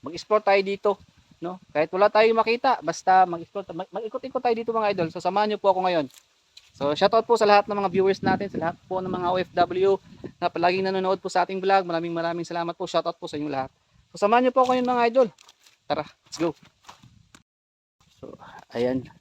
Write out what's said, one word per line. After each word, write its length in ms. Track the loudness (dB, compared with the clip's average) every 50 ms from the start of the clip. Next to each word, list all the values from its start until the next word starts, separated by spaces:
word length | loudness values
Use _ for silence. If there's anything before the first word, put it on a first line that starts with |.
| -14
mag-explore 400 | -12 -14 -14 -4 _ 0 0 2
tayo 160 | 2 2 2 2
dito, 260 | 0 -6 -4 _ -2 -2 -2 -8 _ _ _ _ _ _ _
no? 240 | -12 -12 -12 -14 _ _
Kahit 240 | _ -2 -2 -2 2
wala 160 | 2 2 4
tayong 240 | 4 4 4 4 4
makita, 480 | 2 2 0 0 0 2 0 0 0
basta 400 | -2 -6 -6 -4 2 4 6 6 6 4
mag-explore 320 | 0 -8 -10 _ _ -12
ta-, 160 | -10 _ -10 -12
mag-, 160 | -12 _ -10
mag-ikot-ikot 480 | -10 -10 -8 -10 -10 -10 -6 -8 -2
tayo 160 | -2 0 -2 0
dito 160 | -2 -4 -2
mga 240 | 0 0 0 0 0
idol. 120 | -2 -4 -4
So 80 | -4
samahan 320 | -4 -2 0 0 0 0 -2
niyo 80 | 0
po 80 | 2 2
ako 160 | 2 2 2
ngayon. 240 | 0 0 0 -2 -4 _ -20 _ _ _ _ _ _ _ -20 _ _ _
So 240 | -4 -2 -2 0 2
shoutout 320 | 2 2 4 2 2 2
po 80 | 2 2
sa 80 | 4
lahat 240 | 6 6 6 4 2
ng 80 | -4 -4
mga 160 | -2 -2 0
viewers 320 | 2 2 2 0 0 0
natin, 240 | -2 -2 -2 -4 -6
sa 80 | -6 -4
lahat 180 | -6 -6 -6 -8 _ _
po 80 | -6 -6
ng 120 | -4 -4
mga 180 | -6 -4 -2 -2
O 80 | 0 0
F 120 | -2 -4 0
W 480 | 0 0 0 2 0 2 2 2 0 _ -14 -20 -18 -18 -18 -12 _
na 80 | -6 -4
palaging 400 | -2 0 0 0 2 2 -2 -2
nanonood 320 | -2 -2 0 -2 -2 -2
po 80 | _ -4
sa 160 | -2 -2 -2
ating 160 | 0 -4 -4
vlog. 240 | 0 2 2 2 2
Maraming 280 | 0 -4 -4 -4 -4 -6
maraming 320 | -4 -4 -4 -4 -6 -8
salamat 280 | -6 -6 -6 -6 -6 -6
po. 160 | _ -10 -2
Shoutout 320 | -2 -2 -2 -2 -8 _
po 80 | -12 -12
sa 80 | -8 -8
inyong 160 | -6 -6 -4
lahat. 160 | -6 -6 -8 _ _ _ _ _ _ _ _ _
So 120 | -2 0
samahan 240 | 2 4 4 4 2
niyo 40 | 2 2
po 80 | 2
ako 80 | 2 2
ngayon 160 | -2 0 -2
mga 160 | 0 0 0 2 4
idol. 140 | 2 2 2 0 _ _ -20 _ _ _ _ _ _ _
Tara, 200 | _ -6 -6 -6
let's 360 | -10 -14 _ _ _ -8 -4
go. 160 | -4 -4 -4 _ -16 -20 _ _ _ -20 -20 _ -20 -20 _ _ _ _ _ -20 _ _ _ _ _ _ _ _ _ _ _ _ _ _ _ _
So 160 | -20 -20 -20 -20 -20 -20 -20 -20 -20 _ -4
ayan. 320 | -2 -2 0 -2 -4 -6 -10 -20 _